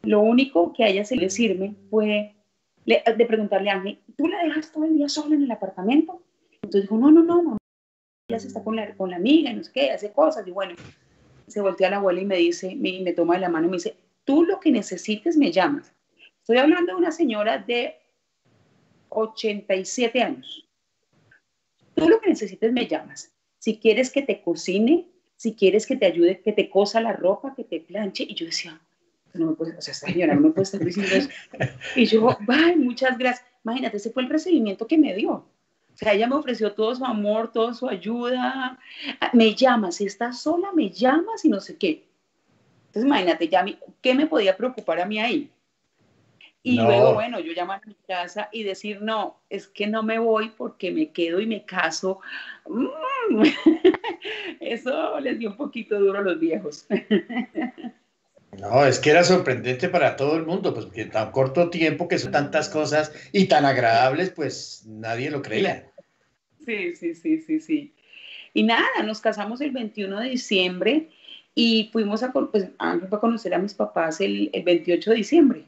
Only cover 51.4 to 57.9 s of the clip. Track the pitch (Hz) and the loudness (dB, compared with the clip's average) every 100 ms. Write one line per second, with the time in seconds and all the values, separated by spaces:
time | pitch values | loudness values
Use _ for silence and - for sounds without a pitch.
51.4 | 220 208 - 185 170 - 190 190 - - | -4 -6 -8 -4 -4 -4 -6 -6 -10 -16
52.4 | - - - 220 339 587 523 539 453 226 | -16 -20 -8 -4 -4 -4 -6 -4 -2 4
53.4 | 277 - - 320 359 - - - 415 427 | 2 4 2 6 4 4 -6 -10 -10 -10
54.4 | 392 - - 233 170 302 330 302 269 226 | -12 -10 -8 -8 -4 -4 -4 -4 -6 -6
55.4 | 220 196 285 233 - 208 196 196 196 165 | -8 -8 -10 -10 -6 2 2 2 -2 0
56.4 | 165 156 180 - _ 202 - 208 - 240 | -2 -2 -6 -14 _ -6 0 0 0 -8
57.4 | - - - - 233 | -8 -8 -8 -10 -18